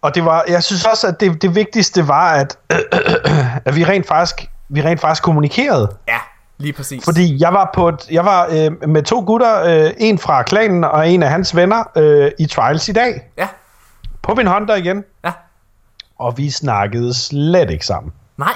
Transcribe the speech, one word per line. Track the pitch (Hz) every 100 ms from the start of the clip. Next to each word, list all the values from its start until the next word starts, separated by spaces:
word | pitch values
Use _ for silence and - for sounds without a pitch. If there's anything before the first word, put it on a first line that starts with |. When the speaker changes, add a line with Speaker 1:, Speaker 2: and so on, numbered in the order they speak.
Speaker 1:
Og | 151
det | 156
var, | 165 165 165
jeg | 175
synes | 170 190 220
også, | 220 202
at | 170
det, | 196 160
det | 196
vigtigste | 175 214 226 185 185 147
var, | 143 180
at, | 151 139 - _ 165 - - -
<clears throat> | - - 151 127 131 -
at | 143
vi |
rent | 165 196 160
faktisk, | 160 170 - - - -
vi | 143
rent | 151 165
faktisk | 156 160
kommunikerede. | - 156 147 - 285 170 104 - -
Speaker 2:
Ja, | 113 - _ _ _
lige | 156
præcis. | - 135 131
Speaker 1:
Fordi | - 165 175 135
jeg | 170
var | 196 190
på | - 170
et, | 156 -
jeg | 160
var, | 180 185 165
øh, | 160 156 165 151
med | 156
to | 143 240 190
gutter, | 226 240 208 170 165
øh, | 156 -
en | 226 196
fra | - 139
klanen | 123 196 220 180
og | 160 151 160
en | 180
af | 143
hans | 160 185 165
venner, | 180 220 220 -
øh, | 151 147 143 -
i | 156
Trials | - 113 156 -
i |
dag. | 214 247 - - -
Speaker 2:
Ja. | 190 - _ _ _ _ - -
Speaker 1:
På | -
min | 220 214
Hunter | 190 208
igen. | 208 175 196 196 _
Speaker 2:
Ja. | 175 170 _ _ _ _ _ _ - _
Speaker 1:
Og | 120 120
vi | 143
snakkede | - 143 104 101 117 120
slet | 123 - 143 151 180 123
ikke | 78 -
sammen. | 90 80 - _ -
Speaker 2:
Nej. | 147